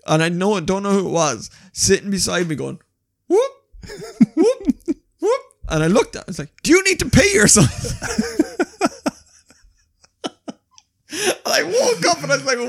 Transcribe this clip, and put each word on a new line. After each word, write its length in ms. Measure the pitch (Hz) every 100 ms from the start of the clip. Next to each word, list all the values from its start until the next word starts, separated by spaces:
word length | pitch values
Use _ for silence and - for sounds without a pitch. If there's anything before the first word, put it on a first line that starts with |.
| -
and 120 | 156
I 60 | 165
know, 300 | 175 190 208
don't 220 | 156 190
know 100 | 202
who 140 | 196 170
it 60 |
was, 380 | 156 156 117 - - -
sitting 380 | - - 190 196
beside 380 | 196 - 175 175
me 80 | 143
going, 240 | 135 - _ _ _ _ -
"Whoop, 240 | 381 523 - _ - - 415 440 - -
whoop, 400 | - 403 523 370 - -
<laughs> 80 | - _ _
whoop." 200 | 381 523 - _ -
And 160 | 156
I 20 | 160
looked 300 | 208 440 -
at 60 |
it, 20 | -
I 40 |
was 80 | 180
like, 120 | 151 _
"Do 80 | -
you 100 | 349
need 160 | 381 381
to 120 | -
pee 280 | - 403 403
or 80 | 415
something?" 500 | 220 151 - - -
<laughs> 60 | - - 466 453 - - 349 - 392 - - - _ _ _ _ _ _ _ _ _ _ - - - - _ _ _ _ - 320 415 - -
I 160 | -
woke 420 | 330 440 494 466 -
up 160 | 339
and 100 | 262
I 40 | 277
was 80 |
like, 140 | 269 247